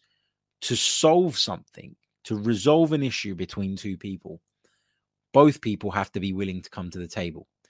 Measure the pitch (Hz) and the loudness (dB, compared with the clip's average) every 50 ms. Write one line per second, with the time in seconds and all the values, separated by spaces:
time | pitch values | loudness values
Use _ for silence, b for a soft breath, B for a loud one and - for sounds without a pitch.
0 | _ _ _ _ _ _ _ _ _ _ _ _ - - 123 - - - - - | _ _ _ _ _ _ _ _ _ _ _ _ -6 -4 -2 0 0 -2 0 4
1 | - 156 160 175 185 165 131 - - 113 90 - - _ _ - - - - _ | 4 6 6 6 4 2 0 -2 -2 -4 -4 -10 -12 _ _ -20 -20 -20 -20 _
2 | _ _ _ _ _ - 113 104 104 117 117 98 98 143 151 165 165 151 156 147 | _ _ _ _ _ -6 -6 -4 -2 -2 -2 2 4 4 6 6 4 2 2 -2
3 | 139 127 - - - 104 95 85 92 - - 107 98 95 98 92 - 101 95 87 | -2 -4 -4 -6 -8 -8 -8 -8 -10 -8 -6 -6 -6 -6 -6 -6 -8 -8 -10 -8
4 | - 101 95 85 - 85 82 85 _ _ _ _ _ _ _ _ _ _ _ _ | -10 -12 -12 -12 -12 -16 -18 -18 _ _ _ _ _ _ _ _ _ _ _ _
5 | _ _ _ _ _ _ - 135 151 151 139 - - 113 101 85 - 101 87 101 | _ _ _ _ _ _ 6 8 8 8 6 2 -4 -4 -4 -4 -6 -4 -2 -2
6 | 98 - - 98 92 98 95 95 101 95 92 92 - - - - 92 87 82 90 | -4 -2 -4 -4 -4 -4 -4 -4 -4 -4 -6 -8 -12 -12 -12 -10 -10 -10 -10 -10
7 | 87 82 - 107 90 85 78 - - _ _ _ b | -12 -10 -8 -8 -6 -6 -8 -12 -18 _ _ _ b